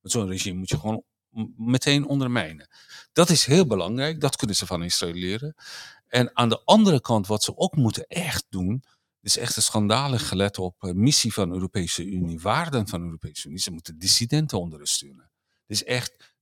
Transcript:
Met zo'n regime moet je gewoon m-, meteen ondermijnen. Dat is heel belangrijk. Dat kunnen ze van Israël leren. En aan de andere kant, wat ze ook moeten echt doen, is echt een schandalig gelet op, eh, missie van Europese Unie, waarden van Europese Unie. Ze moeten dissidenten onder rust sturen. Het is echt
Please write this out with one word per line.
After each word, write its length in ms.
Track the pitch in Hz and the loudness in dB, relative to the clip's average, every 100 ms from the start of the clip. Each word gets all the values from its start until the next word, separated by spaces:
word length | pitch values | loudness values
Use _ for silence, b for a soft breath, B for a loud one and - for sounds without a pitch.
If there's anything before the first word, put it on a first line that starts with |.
Met 120 | 95 | -4
zo'n 160 | 120 98 | -2 -2
regime 300 | 92 104 90 | -2 -4 -6
moet 100 | 92 | -4
je 100 | - | -4
gewoon 240 | 101 110 - _ _ | -2 -4 -6 _ _
m-, 160 | - 110 - | -8 -8 -6
meteen 500 | 113 127 - 143 135 | 0 2 4 2 2
ondermijnen. 640 | 143 131 120 80 78 - B B B B | 0 0 0 -2 -8 -20 B B B B
Dat 180 | - 170 | 2 4
is 140 | 165 | 4
heel 220 | - 156 170 | 4 4 4
belangrijk. 540 | 104 87 120 143 160 | 2 0 -2 -2 -2
Dat 160 | 143 - | -4 -2
kunnen 200 | 107 92 | -2 -2
ze 100 | 92 | -2
van 160 | 90 | -4
Israël 320 | 87 - 90 | -2 -2 -2
leren. 400 | 85 90 104 147 - B B B B B | -4 -4 -4 -8 -12 B B B B B
En 280 | 120 120 - | 0 0 2
aan 120 | 120 | 2
de 120 | 110 | 2
andere 360 | - 208 208 147 | 6 8 8 6
kant, 260 | - 113 95 | 4 0 2
wat 160 | 107 | -2
ze 140 | - - | -2 0
ook 200 | 180 156 | 0 4
moeten 300 | 117 98 - | 2 2 -6
echt 400 | - - - - | -6 -4 -4 -6
doen, 360 | 98 90 127 - _ _ _ | -4 -2 -2 -6 _ _ _
is 160 | 104 - | -4 -2
echt 180 | - - | -2 -2
een 60 | |
schandalig 640 | - 110 104 113 143 123 - | 0 2 2 2 2 -2 -2
gelet 300 | 92 98 101 | 0 0 0
op, 240 | 92 - | -8 -8
eh, 100 | 95 | -6
missie 400 | 90 117 151 117 | 2 4 4 2
van 200 | 107 92 | 0 -2
Europese 520 | 90 90 104 85 - | -2 -4 -4 -4 -4
Unie, 360 | 85 95 85 82 | -4 -4 -4 -4
waarden 480 | 90 127 170 135 101 | 0 0 0 -2 -2
van 140 | 90 | -4
Europese 440 | 85 80 - 73 - | -8 -10 -12 -12 -12
Unie. 100 | 82 | -6
Ze 100 | - | -6
moeten 280 | 82 - 80 | -8 -14 -8
dissidenten 600 | 95 - 120 147 156 107 | 0 2 2 0 0 -2
onder 200 | 85 78 | -4 -8
rust 160 | 71 | -4
sturen. 360 | - 71 67 _ _ _ _ - | -4 -4 -18 _ _ _ _ -8
Het 100 | 104 | -6
is 80 | |
echt 500 | - 127 - _ _ _ | -2 -4 -4 _ _ _